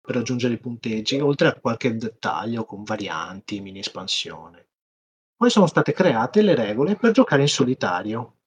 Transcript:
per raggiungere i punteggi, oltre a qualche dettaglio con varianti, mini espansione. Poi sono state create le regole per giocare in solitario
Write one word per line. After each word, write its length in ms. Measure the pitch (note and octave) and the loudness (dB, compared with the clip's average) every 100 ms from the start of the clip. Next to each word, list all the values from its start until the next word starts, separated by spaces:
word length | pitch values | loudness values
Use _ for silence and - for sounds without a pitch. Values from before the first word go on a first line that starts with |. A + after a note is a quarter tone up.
per 140 | - B2 | -4 -4
raggiungere 400 | A2+ B2+ B2 A2+ | -2 -2 -2 -2
i 40 | |
punteggi, 580 | B2+ A#2+ A#2 A2 G#2+ C#3 | -6 -8 -6 -4 -2 0
oltre 280 | C#3+ C#3+ D#3+ | 0 2 2
a 60 | |
qualche 420 | - B2 A#2 B2+ A2+ | 2 -4 -2 -2 -2
dettaglio 680 | A2+ - - D#2 G#2+ A#2 A2 | -6 -6 -6 -4 -4 -6 -6
con 180 | G2+ | -12
varianti, 800 | G#2+ C3+ F#2+ D#2+ E2+ F#2+ - G#2 | -8 -6 -6 -6 -8 -12 -10 -10
mini 180 | G2 F#2+ | -10 -10
espansione. 880 | - G2 F#2 - E2 D#2+ D#2+ E2+ _ _ _ _ _ _ _ _ | -10 -10 -6 -6 -6 -12 -18 -20 _ _ _ _ _ _ _ _
Poi 140 | A#3+ | 2
sono 160 | A3+ E3+ | 6 4
state 260 | - D3 | 4 0
create 480 | - F3+ A2+ A#2 G#3 | 2 2 4 2 4
le 140 | G#3 C#3 | 4 2
regole 400 | G#2 A2 D#3 G#3 | 0 0 0 2
per 140 | A#3 | 2
giocare 300 | A3+ B3 C#3+ | 4 4 4
in 60 | C#3+ | 2
solitario 880 | - B2 C3 G2+ F2+ G#2 A2 A#2+ _ | 2 0 0 -2 -2 -4 -8 -10 _